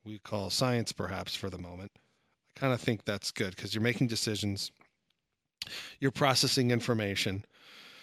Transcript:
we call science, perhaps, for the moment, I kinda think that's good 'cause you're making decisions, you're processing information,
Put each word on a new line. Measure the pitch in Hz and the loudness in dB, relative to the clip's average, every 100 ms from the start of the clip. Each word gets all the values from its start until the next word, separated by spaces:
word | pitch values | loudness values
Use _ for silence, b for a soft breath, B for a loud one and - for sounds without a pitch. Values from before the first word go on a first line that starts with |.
we | 107 107 | -14 -14
call | - 104 95 | -6 -4 -2
science, | - 127 120 107 | 0 2 2 0
perhaps, | - 92 92 - - | -4 -4 -6 -6 -6
for | 98 | -8
the | 90 | -8
moment, | 87 90 98 _ _ _ _ _ _ - | -12 -12 -14 _ _ _ _ _ _ -4
I | |
kinda | 135 120 | 0 0
think | - 104 - | 0 -2 -2
that's | 101 - | -4 -4
good | - 98 90 | -4 -4 -4
'cause | 101 | -4
you're | 107 | 0
making | 117 117 123 | 2 2 2
decisions, | 110 117 98 101 98 - _ _ _ _ _ _ _ _ - - B B B | 0 -2 -2 -2 -4 -8 _ _ _ _ _ _ _ _ -14 -12 B B B
you're | 135 | 0
processing | - 143 127 131 139 123 | 4 4 6 4 6 6
information, | 120 123 113 101 95 - 98 - B B B B B | 4 4 2 2 0 0 -2 -8 B B B B B